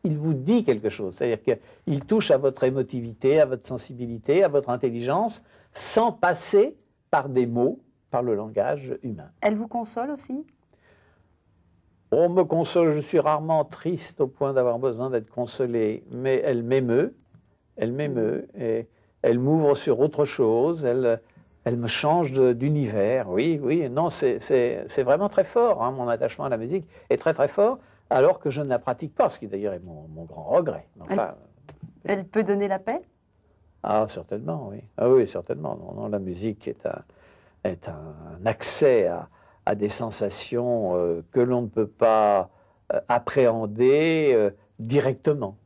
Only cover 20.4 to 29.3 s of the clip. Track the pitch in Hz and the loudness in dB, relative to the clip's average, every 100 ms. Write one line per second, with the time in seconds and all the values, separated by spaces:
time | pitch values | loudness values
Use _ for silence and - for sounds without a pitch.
20.4 | 117 113 147 170 131 123 123 113 _ _ | 2 4 0 0 -2 0 0 0 _ _
21.4 | _ _ 120 120 117 - 151 170 151 131 | _ _ -4 -2 -2 -2 2 2 2 4
22.4 | 127 120 139 151 123 104 101 131 101 92 | 4 4 0 0 0 0 0 0 0 0
23.4 | 151 156 131 165 139 131 170 - 135 117 | 0 0 0 0 0 -2 -2 0 0 0
24.4 | - 135 120 110 - - 127 156 202 - | 0 2 2 -2 -4 -2 2 2 2 0
25.4 | 185 240 233 190 120 135 120 117 123 - | 2 2 2 2 0 -2 -2 -2 -2 -4
26.4 | 139 117 117 185 156 - _ - 160 160 | -4 -4 -4 -6 -6 -20 _ 0 0 0
27.4 | 143 - 214 262 _ _ _ 131 147 180 | 0 4 2 2 _ _ _ 4 4 4
28.4 | 151 135 143 123 - 123 156 - 370 | -2 -4 -2 -2 -2 -6 -6 0 0